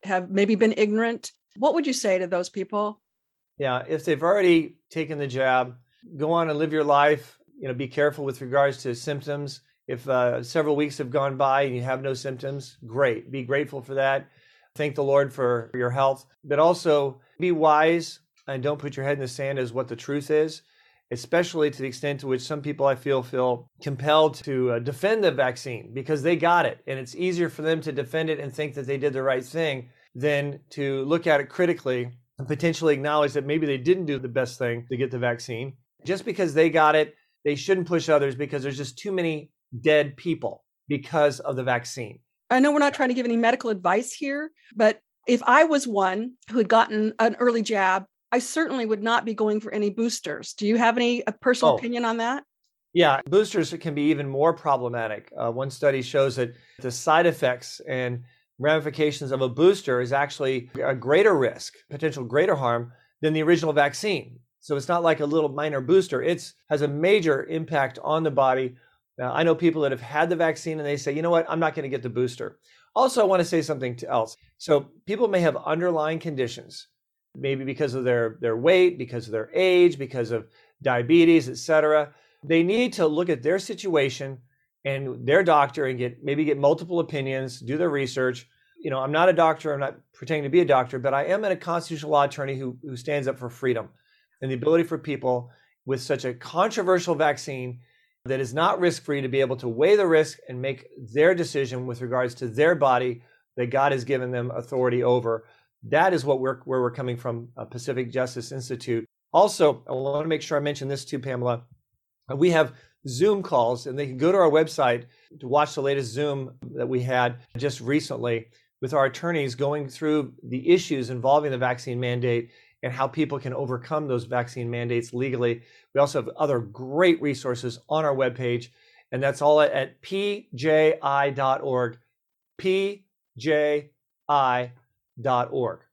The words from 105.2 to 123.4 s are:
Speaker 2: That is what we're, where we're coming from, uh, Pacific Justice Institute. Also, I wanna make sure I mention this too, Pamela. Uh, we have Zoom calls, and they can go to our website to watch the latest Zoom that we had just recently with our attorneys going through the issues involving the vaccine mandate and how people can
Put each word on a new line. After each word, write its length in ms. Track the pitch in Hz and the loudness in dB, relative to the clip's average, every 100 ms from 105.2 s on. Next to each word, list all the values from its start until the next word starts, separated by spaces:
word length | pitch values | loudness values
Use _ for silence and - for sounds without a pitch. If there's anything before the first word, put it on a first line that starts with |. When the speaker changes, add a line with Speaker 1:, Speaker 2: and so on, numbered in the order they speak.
| 113 113 _ _ _ _ | 0 -4 _ _ _ _
Speaker 2:
That 300 | 117 143 190 | -2 2 4
is 100 | 170 | 2
what 160 | 135 131 | 0 0
we're, 200 | 131 131 - | 0 -4 -4
where 160 | 131 | -2
we're 100 | 123 | -2
coming 260 | 123 127 120 | -2 -6 -6
from, 320 | 127 120 120 120 | -6 -8 -10 -14
uh, 80 | 110 | -14
Pacific 460 | 123 123 127 120 | -10 -6 -4 -4
Justice 400 | 127 127 127 117 | -2 -4 -6 -10
Institute. 540 | 135 123 123 - 113 113 _ _ | -12 -10 -10 -4 -4 -4 _ _
Also, 500 | 160 202 - 156 123 - | 4 4 4 2 2 -6
I 40 | |
wanna 340 | 131 135 143 160 | -6 -2 -4 -2
make 160 | 156 | -4
sure 140 | - 147 | -2 -2
I 40 | |
mention 260 | 147 143 135 | -2 -4 -6
this 160 | 139 | -8
too, 160 | - 139 | -6 -8
Pamela. 440 | 127 127 123 117 - _ _ _ _ _ - | -6 -4 -2 -4 -6 _ _ _ _ _ -10
Uh, 60 | 135 | 0
we 140 | 175 | 2
have 240 | 165 151 - _ _ 135 | 4 2 -2 _ _ -12
Zoom 340 | 123 196 202 | 0 2 2
calls, 460 | 185 139 117 123 135 | 0 2 2 -2 -6
and 100 | 131 | -6
they 80 | 143 | -6
can 120 | 127 | 0
go 160 | 160 | 2
to 40 | 196 | 6
our 140 | 170 | 6
website 540 | 151 156 - 131 120 - _ _ - | 6 2 2 2 0 -4 _ _ -16
to 80 | 127 | 0
watch 260 | 139 147 151 | 2 2 0
the 60 | |
latest 300 | 139 139 123 | -2 -2 -4
Zoom 460 | 117 147 139 131 127 120 123 | -4 -4 -4 -8 -14 -14 -8
that 140 | 123 | -2
we 120 | 131 | -2
had 360 | 123 127 123 123 _ 120 | 0 0 0 -2 _ -6
just 240 | 139 127 | -6 -6
recently 680 | 120 147 151 123 120 117 110 _ _ _ | -2 -2 -2 -6 -2 -4 -6 _ _ _
with 120 | 131 | -2
our 120 | 147 135 | 2 2
attorneys 500 | 131 170 170 139 120 | 0 -4 -2 -2 -2
going 320 | 143 147 139 | -2 -2 -6
through 460 | - 156 151 131 - | -6 0 0 -2 -10
the 260 | 120 127 131 | -10 -6 4
issues 400 | 180 180 143 120 | 2 4 -4 -4
involving 420 | 127 127 143 147 | -2 4 4 2
the 60 | 131 | -2
vaccine 420 | 127 123 135 123 | -2 -2 -6 -4
mandate 480 | 123 123 123 117 117 _ _ _ | -2 -2 0 -2 -4 _ _ _
and 100 | 127 | -8
how 140 | 123 131 | -4 -4
people 320 | 160 143 | -2 -4
can 140 | 139 | -4